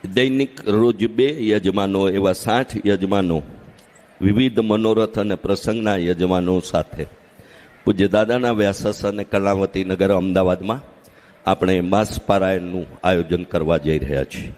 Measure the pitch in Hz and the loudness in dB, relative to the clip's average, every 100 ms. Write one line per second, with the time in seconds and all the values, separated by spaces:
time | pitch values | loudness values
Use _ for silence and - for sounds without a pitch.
0 | 95 104 131 131 135 - 107 104 120 104 | -2 0 2 0 -2 -4 0 4 2 2
1 | 107 110 135 151 107 104 95 98 98 98 | -2 2 0 0 0 2 2 0 0 0
2 | 98 98 95 92 117 113 131 110 101 98 | 0 2 0 0 0 0 -2 -2 0 0
3 | 95 101 92 80 73 - - - _ _ | 0 0 0 -2 -4 -20 -20 -20 _ _
4 | _ _ 95 104 131 113 110 107 110 110 | _ _ 2 4 2 0 0 2 2 2
5 | 107 107 104 90 - 98 - 113 107 95 | 0 -2 -2 -4 -2 -2 -2 -2 -2 0
6 | 87 85 90 90 90 92 - 85 76 - | 0 0 0 0 2 -2 0 -4 -4 -10
7 | 73 - _ - - - - - - 98 | -12 -14 _ -20 -20 -20 -20 -4 -2 0
8 | 98 104 110 123 123 110 101 95 107 104 | 2 2 0 0 0 0 0 0 -4 -4
9 | 104 104 98 101 98 98 95 95 95 92 | -6 -6 -4 -2 0 0 0 -2 -4 0
10 | 95 95 92 92 92 90 95 123 - - | 2 2 2 2 2 0 -4 -6 -8 -20
11 | - - - _ 92 95 92 92 90 98 | -20 -20 -20 _ -4 0 2 2 2 0
12 | 107 - - 98 95 95 90 92 82 - | 0 -4 0 2 2 0 -4 -8 -8 -2
13 | 90 92 80 87 87 85 78 82 76 76 | 0 2 0 -2 -2 -2 0 0 2 -2
14 | 65 69 67 - - | 0 -4 -4 -8 -12